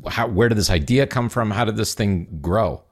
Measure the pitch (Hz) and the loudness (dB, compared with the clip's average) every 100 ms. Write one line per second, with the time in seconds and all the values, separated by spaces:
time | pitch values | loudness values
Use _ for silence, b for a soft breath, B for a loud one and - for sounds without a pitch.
0 | - 117 117 95 117 107 90 87 71 131 | -6 -4 0 2 4 4 2 2 2 2
1 | 135 127 120 123 107 104 110 110 107 - | 2 0 -2 -2 -2 -2 -2 -2 -4 -2
2 | 101 90 - 80 80 104 90 60 - | 0 0 -4 -6 -2 0 0 -4 -14